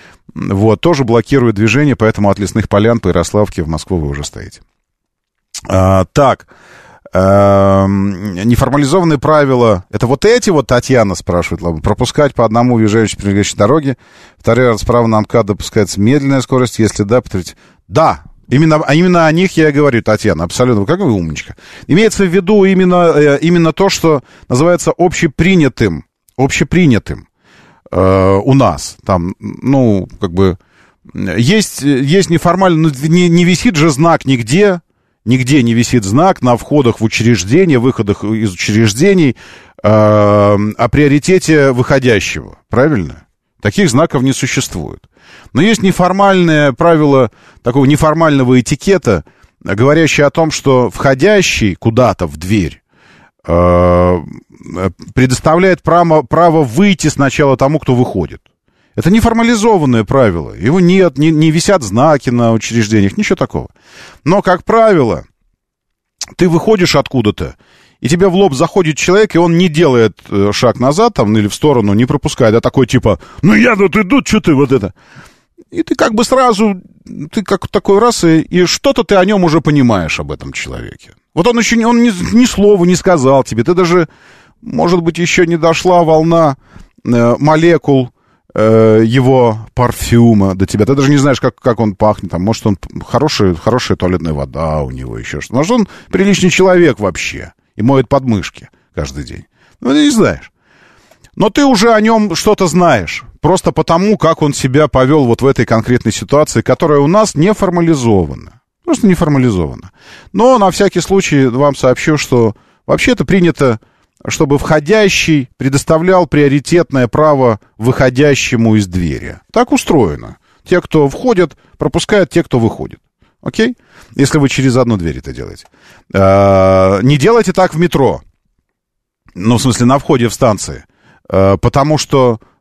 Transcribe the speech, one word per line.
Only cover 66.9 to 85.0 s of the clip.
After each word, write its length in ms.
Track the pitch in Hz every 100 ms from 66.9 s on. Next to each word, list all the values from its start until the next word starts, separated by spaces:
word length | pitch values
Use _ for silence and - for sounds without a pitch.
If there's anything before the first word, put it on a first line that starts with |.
| 147
откуда-то, 600 | - 131 104 - 73 - _ _ _ _
и 80 | 123
тебе 180 | 170 196
в 80 | 180
лоб 180 | 196
заходит 440 | 131 160 202 160 147
человек, 380 | - 196 214 165
и 40 |
он 180 | 175 165
не 120 | 185
делает, 500 | 151 165 123 110 - -
э, 220 | 101 101
шаг 260 | - 123 104
назад, 340 | 127 151 233
там, 240 | - 104 110
или 100 | 104
в 60 |
сторону, 400 | - 151 127 104
не 120 | 104 123
пропускает, 480 | 139 - - 117 110
а 60 |
такой, 260 | 120 - 123
типа, 320 | 120 113 92 - -
«Ну 120 | 160
я 220 | 214 247 202
тут 200 | 196 202
иду, 260 | 185 277
че 200 | - 220
ты 120 | -
вот 180 | 135 143
это?» 220 | 135 95 - _ - - _ _ _ -
И 140 | 339
ты 120 | - -
как 180 | 285
бы 120 | 214 240
сразу, 560 | 254 247 202 220 185 - _ - - -
ты 120 | -
как 240 | 180 196 -
такой 300 | 202 - 196
раз, 240 | 240 - 170
и, 160 | 160
и 240 | - 180 175
что-то 380 | - 277 262
ты 120 | 214 196
о 80 |
нем 220 | 185 208 175
уже 160 | 156
понимаешь 580 | 160 147 123 101 80 -
об 120 | 71
этом 200 | 65 69
человеке. 600 | 65 - 60 53 - - _ _
Вот 140 | - 233
он 100 | 233
еще 180 | 220 233
не, 80 | 226
он 180 | 233
ни, 80 | 240 180 175 214
ни 100 | 254
слова 380 | - 208 202
не 120 | 175 180
сказал 480 | 185 175 131 135 123
тебе, 180 | 110
ты 100 | 113
даже, 360 | 180 175 180 156 _ _ - _ _
может 400 | - - 170 180